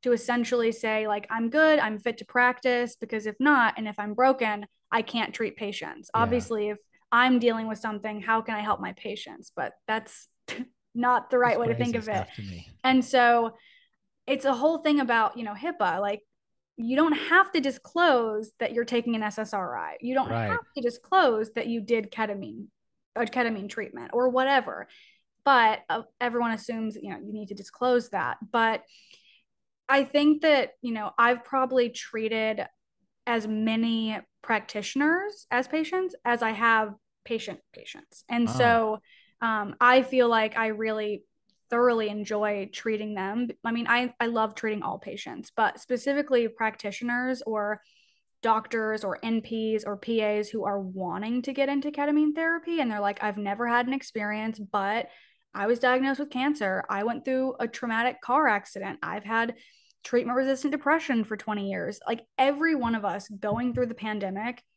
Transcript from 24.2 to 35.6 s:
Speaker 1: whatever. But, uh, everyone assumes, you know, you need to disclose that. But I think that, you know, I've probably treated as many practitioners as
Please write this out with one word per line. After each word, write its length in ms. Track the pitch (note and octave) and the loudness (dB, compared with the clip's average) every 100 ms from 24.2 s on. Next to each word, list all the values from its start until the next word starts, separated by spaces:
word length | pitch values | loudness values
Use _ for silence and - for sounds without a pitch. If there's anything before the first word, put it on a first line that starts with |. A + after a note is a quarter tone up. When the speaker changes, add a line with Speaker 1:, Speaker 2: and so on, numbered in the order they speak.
| B3+ | 2
Speaker 1:
whatever. 580 | B3+ C4+ C#4 - F2 - - - _ _ _ C#4 | 2 4 2 2 -10 -12 -18 -20 _ _ _ 4
But, 380 | B3+ A3 G#3+ - | 6 6 2 -4
uh, 140 | G3 A3+ - | -6 -6 -6
everyone 320 | B3 A#3+ A#3 | -4 -2 -2
assumes, 460 | A3 - A3+ A3 G#3+ | -2 -6 -6 -6 -8
you 100 | G3+ | -10
know, 80 | C3 | -12
you 120 | G#3 | -10
need 160 | G#3+ G#3 | -10 -10
to 60 | G3+ | -12
disclose 540 | G3 - B3+ B3 A#3 | -14 -2 2 2 0
that. 300 | G3 B2 - - | -4 -4 -6 -4
But 320 | A#3 A3+ - - _ _ - _ _ _ _ _ _ - | 0 2 0 -8 _ _ -20 _ _ _ _ _ _ 2
I 160 | C#4 | 2
think 380 | C4+ D4 D4 D4+ | 4 4 4 4
that, 300 | D#4+ C#4+ A3+ - | 6 4 2 -6
you 100 | B3 | -6
know, 200 | A3+ G#3 - | -6 -4 2
I've 280 | A#3 B3 B3 | 4 4 0
probably 440 | C4+ C4 C4 A#3+ | 0 2 2 2
treated 760 | - - A3 A3 A3 A3 G#3+ - _ _ _ _ _ - | -2 -10 -6 -2 0 0 -2 -6 _ _ _ _ _ -2
as 200 | A#3 G#3+ | -2 0
many 720 | G#3+ A3 A3+ A#3 A3+ A3 G#3+ - _ | -2 0 0 0 0 -2 -6 -10 _
practitioners 1040 | - A3 G#3 G#3 G3+ C4+ D4+ F4 G#4 G#4 - | -2 -2 -2 -8 -4 0 2 2 -2 -10 -2
as 180 | A#3+ | -2